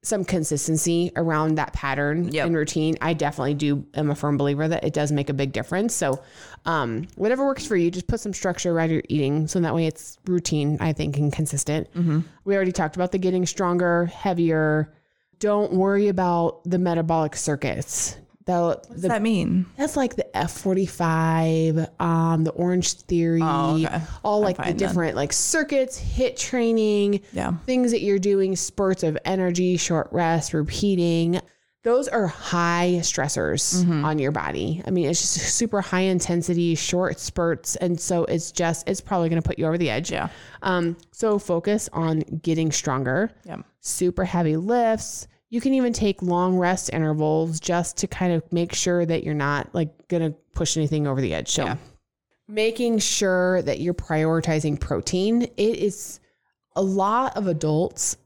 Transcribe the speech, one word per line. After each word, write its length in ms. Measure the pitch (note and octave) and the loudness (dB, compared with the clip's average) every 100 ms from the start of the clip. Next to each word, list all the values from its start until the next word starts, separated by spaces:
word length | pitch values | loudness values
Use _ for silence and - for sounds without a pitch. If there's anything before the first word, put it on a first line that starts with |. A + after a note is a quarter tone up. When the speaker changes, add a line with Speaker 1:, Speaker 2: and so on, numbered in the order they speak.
Speaker 1:
some 220 | - G#3+ F3+ | -2 -4 0
consistency 840 | F3+ D#3 D3 - D#3 E3+ E3+ F3 - | 0 0 -2 0 0 2 0 0 0
around 400 | E3 D#3 D#3 D#3 | 0 0 2 0
that 160 | C#3+ | -2
pattern 560 | - C#3 C3+ C#3+ D#3 F3 | -4 -4 -2 0 0 -2
Speaker 2:
Yep. 140 | D#3 D3 | -2 0
Speaker 1:
and 80 | E3 | 0
routine. 420 | D3+ - D#3 D#3+ | 0 0 0 0
I 120 | D#3 | -2
definitely 400 | E3 D3+ D3 C3+ | 0 -2 -2 -2
do, 320 | D3 D3 C#3+ C#3 - | 0 0 -2 -4 -4
am 160 | D3+ | -2
a 40 | D3 | 0
firm 200 | D3 C#3+ | 0 0
believer 300 | C#3+ C#3+ D#3 | 0 0 0
that 160 | E3+ | 0
it 100 | - | -2
does 200 | D3+ D3 | -2 0
make 160 | D3 C#3+ | 0 0
a 40 | |
big 200 | C#3 C#3 | -2 -2
difference. 420 | C3+ B2 F3+ A3 - | -4 -4 -2 -2 0
So, 240 | D3+ B2+ - - - - - | -2 -2 -8 -20 -20 -10 -2
um, 420 | E3 B2 A2+ F3 - | -2 0 -4 -6 -4
whatever 300 | G3+ C4 C#4 | 0 2 0
works 200 | C4+ - | -2 -2
for 120 | G#3 | 2
you, 120 | E3+ | 2
just 180 | F3+ - | 0 -4
put 120 | A3+ | -4
some 140 | G#3 | -4
structure 380 | F#3+ F#3+ F3 F3+ | -4 -4 -2 0
around 160 | E3 E3 | 2 2
your 120 | D#3+ - | 0 0
eating. 400 | D#3 C3+ D3 D#3 | 0 2 2 0
So 140 | F#3+ | 0
that 120 | E3 | 0
way 140 | C3 D#3+ | 2 0
it's 300 | D#3 - - - | -2 -14 -14 -2
routine, 500 | F3+ E3 D#3 C#3+ D3+ | -2 0 0 0 0
I 100 | E3 | 0
think, 260 | D3+ D#3 C#3 | -2 -2 0
and 140 | D3 | 0
consistent. 560 | - D3+ C#3+ - D3+ - | 0 -2 -2 -2 -4 -4
Speaker 2:
Mm-hmm. 260 | F3 E3+ D3+ D#3+ - | -2 0 0 -2 -8
Speaker 1:
We 120 | - G3 | -2 0
already 160 | F#3+ | 0
talked 240 | F3+ D#3+ F3+ | 0 -2 0
about 160 | F3+ | -2
the 40 | F#3+ | 0
getting 280 | F#3 F#3 F3 | 0 0 -2
stronger, 600 | - F#3 F3 F3 E3+ F3 | -2 0 2 2 2 0
heavier. 840 | - G3 F3 E3+ D#3+ D#3 D3+ D3+ _ _ _ _ _ | -2 -2 2 2 4 2 2 0 _ _ _ _ _
Don't 320 | G#3 G#3 G#3 | 0 2 2
worry 360 | F#3 F#3+ G3+ G3+ | 2 2 4 2
about 520 | F#3 F3+ E3+ E3+ - - | 2 2 2 0 -2 -2
the 120 | F3+ | 0
metabolic 580 | F3+ E3+ E3 D#3+ D#3 - | 2 0 2 2 0 -2
circuits. 800 | - C#3+ C3+ D#2 - - - - - _ - | -4 -2 -2 -4 -6 -6 -6 -8 -20 _ -2
The, 160 | F3+ | 0
Speaker 2:
What 260 | E3+ - - | 2 -2 -6
does 100 | G3+ | -6
Speaker 1:
the, 60 | F3+ | -2
Speaker 2:
that 140 | A3+ | 0
mean? 420 | A3 G#3 - F#3 F3+ - | 2 2 2 0 0 -2
Speaker 1:
that's, 220 | D4 D4 | -2 0
like, 180 | B3+ - | -2 -2
the 220 | - - | -6 -4
F 140 | - | -4
forty-five, 1400 | - G3 F#3+ F#3+ - E3+ D#3+ D#3+ D#3+ D#3+ D#3+ D#3+ D#3+ D#3+ - | -2 0 0 0 -2 0 2 2 2 2 2 2 2 -2 -4
um, 440 | E3+ E3 E3 E3 | 0 2 2 2
the 80 | D#3+ | 0
Orange 420 | - F3 F3+ F3 | 0 0 2 0
Theory, 480 | - - E3+ E3 E3 | -4 -2 0 2 2
Speaker 2:
Oh, 320 | D#3+ C#3+ C#3 D#3 | 2 2 2 2
okay. 180 | D#3+ - D#3+ - | 0 -2 -6 -6
Speaker 1:
all, 140 | G#3 G#3 | 0 2
Speaker 2:
I'm 40 | |
Speaker 1:
like, 140 | G#3+ F3+ | 2 0
the 60 | |
Speaker 2:
fine 140 | - E3+ | -2 0
then. 100 | F#3+ | 0
Speaker 1:
different, 280 | F3 E3 - | 2 0 0
like, 180 | C#3 | -2
circuits, 640 | - - E4 D4+ C#4 C4 - | -2 0 0 2 0 0 -2
hit 400 | - - B3+ B3+ | -4 0 0 -2
training, 840 | - B3+ A#3 A3+ G#3+ G#3 G3+ G3+ - | -4 0 2 4 4 4 2 2 -2
Speaker 2:
Yeah. 200 | - - E3+ - | -6 -4 -4 0
Speaker 1:
things 260 | B3+ B3 | 2 2
that 100 | A3+ | 2
you're 180 | G3+ G3 | 2 2
doing, 360 | F#3+ G3 F#3+ F#3 | 4 2 2 0
spurts 480 | - - G3 F#3+ | -4 0 0 2
of 140 | E3+ D3+ - | 0 -2 -2
energy, 520 | F#3+ F3+ F3 F3+ F3+ | 0 0 2 2 2
short 320 | - E3 - | 0 0 0
rest, 420 | - E3 E3 - | 0 2 0 0
repeating. 840 | D#3+ D3+ - G3+ F#3 E3+ E3 E3 F3 - _ _ _ | -2 -2 0 0 2 2 2 2 0 -4 _ _ _
Those 240 | A#3 B3 C#4 | 0 2 2
are 180 | A#3+ F#3+ | 0 -2
high 720 | - - F3 E3+ E3+ F3+ F3 | -4 -4 0 2 2 2 2
stressors 840 | E3 - D3 - D#2 G2 - F#3 | 0 -2 -2 0 -2 0 0 2
Speaker 2:
Mm-hmm. 220 | F3 D#3+ D3+ | 2 2 0
Speaker 1:
on 120 | D#3 | 0
your 120 | C3+ | 0
body. 500 | D3+ D2 D2 F#2+ E3 G3 | -2 -4 -4 -4 -4 -2
I 40 | |
mean, 160 | F#3 D3 | 0 0
it's 120 | E3 | 0
just 340 | - - - - | -2 -2 -2 -2
super 260 | A#3 G3+ | 0 -2
high 200 | F#3 F#3 | -2 0
intensity, 720 | F#3+ F#3 - F3 E3+ F3 E3+ D#3 | 2 0 0 -2 0 0 2 0
short 440 | - F3+ F#3 - | 0 0 0 -2
spurts. 560 | - - E3+ E3 - - | -6 -2 0 0 -4 -4
And 240 | F3+ E3+ | -2 -2
so 260 | - F3 E3 | 0 0 0
it's 260 | E3 - | -2 -4
just, 360 | - E3+ E3 - | -2 -2 -2 -4
it's 120 | G3 | -6
probably 280 | - F#3+ E3 | -2 0 2
gonna 140 | E3 | 0
put 160 | D#3+ - | 0 -2
you 60 | D#3 | 0
over 100 | E3+ | 0
the 120 | D#3+ | 0
edge. 200 | A2+ F3 | 0 -2
Speaker 2:
Yeah. 180 | - - - - - | -4 -6 -8 -20 -8
Speaker 1:
Um, 340 | F#3+ F3+ E3+ E3+ - | -2 0 0 -4 -14
so 260 | - A3+ G#3 | -2 0 0
focus 500 | - E3+ F#3 G#3 - | 0 -2 0 -2 -2
on 260 | E3 E3 D#3 - E3 | -2 0 0 -2 -4
getting 300 | E3+ D#3+ D#3+ | -2 0 2
stronger. 600 | D3 - C3+ B2+ C3+ A3 - | 0 -2 -2 0 0 -2 -6
Speaker 2:
Yeah. 140 | F#3 D#3 - _ | -16 -16 -16 _
Speaker 1:
Super 420 | - - F3+ F3 | -10 -2 -2 0
heavy 340 | F#3 F3+ E3 D#3 | -2 0 2 0
lifts. 720 | F#3 A#3+ A3+ A3 - - - _ _ | 2 2 2 0 -4 -12 -16 _ _
You 100 | A#3 | -2
can 140 | C4+ C4 | 2 2
even 180 | B3 | 2
take 300 | A#3 G#3 F#3+ | 2 0 0
long 340 | F3+ F3 F3+ F#3 | 0 2 4 4
rest 320 | F3 F#3 - | 2 0 -2
intervals 680 | - D#3 D3+ D#3 D#3 E3 D#3+ | -2 0 0 2 2 0 -4
just 380 | - F3 E3+ - | -2 0 0 -4
to 100 | F#3+ | -6
kind 260 | - F#3 | -2 0
of 80 | E3+ - | 0 0
make 220 | E3+ E3+ | -2 -2
sure 320 | - - F3 E3 | -2 0 2 2
that 180 | E3 | 0
you're 120 | - D3+ | -2 -2
not, 340 | C#3+ C#3+ - F3 | 0 -2 -2 -2
like, 320 | D#3 _ _ | -4 _ _
gonna 240 | F3 D#3+ D3+ _ - | -2 0 -4 _ -4
push 200 | E3 - | -2 0
anything 280 | D3+ D#3 D3 | 0 0 0
over 160 | C3+ | 0
the 140 | B2 D#2 | 0 -2
edge. 160 | - | -2
So 140 | - C3 | -2 -2
Speaker 2:
Yeah. 100 | D3+ - _ _ _ _ _ - | -4 -10 _ _ _ _ _ -10
Speaker 1:
making 500 | G#3+ A3 A3+ A#3+ A3+ | 0 0 2 2 2
sure 640 | - - G3 F#3 F3+ F#3 | 0 0 2 2 4 2
that 180 | C#3+ C3 | 0 -2
you're 140 | E3+ | -2
prioritizing 840 | F3 - D#3 D#3+ E3 D#3+ D#3 D#3 D3 | -4 -2 0 2 2 2 0 0 -2
protein. 640 | - C#3 - F3+ G3 A#3 | -2 -2 -2 0 2 2
It 320 | A#3 - G#3 A#3 | 0 0 0 2
is, 420 | G3+ F#3+ - - _ _ _ _ _ - | -2 -2 -14 -16 _ _ _ _ _ -2
a 60 | |
lot 560 | F#3+ G3 G3 A3+ C4 - | 0 2 2 2 0 -2
of 80 | G3 | -2
adults 720 | D#3+ D#3 D3+ F3+ - - - | 0 0 0 0 -2 -6 -6